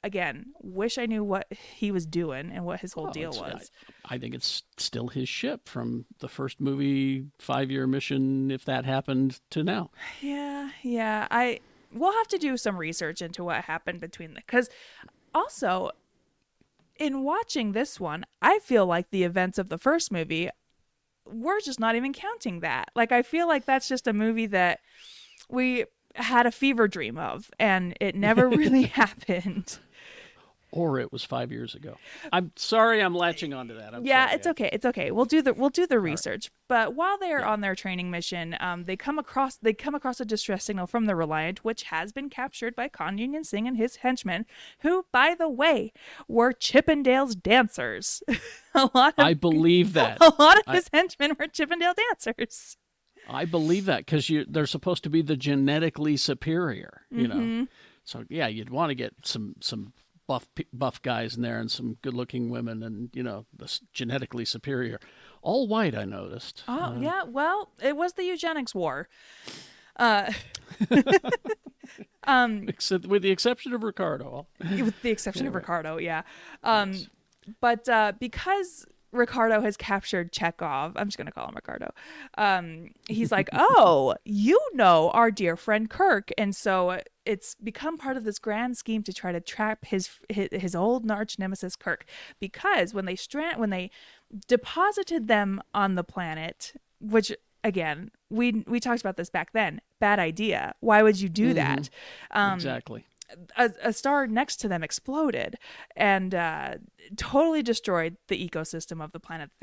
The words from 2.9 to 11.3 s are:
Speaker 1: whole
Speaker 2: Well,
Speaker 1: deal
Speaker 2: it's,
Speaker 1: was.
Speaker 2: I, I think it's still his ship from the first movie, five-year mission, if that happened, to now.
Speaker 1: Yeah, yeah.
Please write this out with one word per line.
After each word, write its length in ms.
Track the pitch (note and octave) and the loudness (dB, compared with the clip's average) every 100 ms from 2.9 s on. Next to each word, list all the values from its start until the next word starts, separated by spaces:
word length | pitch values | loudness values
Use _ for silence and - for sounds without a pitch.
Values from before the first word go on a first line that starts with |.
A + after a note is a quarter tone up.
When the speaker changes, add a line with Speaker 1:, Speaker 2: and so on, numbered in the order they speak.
Speaker 1:
whole 120 | - | -10
Speaker 2:
Well, 80 | D#3 | -8
Speaker 1:
deal 180 | - E3 | -8 -8
Speaker 2:
it's, 80 | - | -8
Speaker 1:
was. 300 | E2 - - _ - - | -10 -12 -16 _ -20 -20
Speaker 2:
I, 100 | - | -12
I 40 | B2+ | -10
think 160 | A#2+ A#2+ | -8 -6
it's 260 | - - - - | -6 -6 -10 -8
still 320 | - - A#2+ | -6 -6 -6
his 200 | C#3 B2+ | -6 -6
ship 400 | - B3 - - | -4 -6 -6 -10
from 360 | - A#2 A#2+ A#2 - | -8 -6 -6 -10 -16
the 80 | - | -16
first 320 | - C3+ - | -8 -10 -4
movie, 680 | C3+ C#3 C#3 C#3 C3+ C3+ C#3 _ | -4 -2 0 0 0 -2 -6 _
five-year 460 | - C3 C3+ C3+ C3 | -6 -2 -2 -2 0
mission, 600 | C3+ - C#3 C3+ C3+ C3+ | 0 -2 0 0 0 0
if 120 | C3 - | -4 -4
that 180 | C3 | -4
happened, 560 | B2 C3+ C3 C3 C3+ B2+ _ | 0 -2 0 0 0 -2 _
to 140 | - | -4
now. 260 | E3 G3+ - _ - - | -2 -2 -4 _ -16 -10
Speaker 1:
Yeah, 500 | C#4 C#4+ C#4+ C#4+ C#4+ - | -8 -6 -6 -8 -10 -10
yeah. 440 | B3+ A#3+ A3 G#3+ G#3+ | -4 -2 -2 -2 0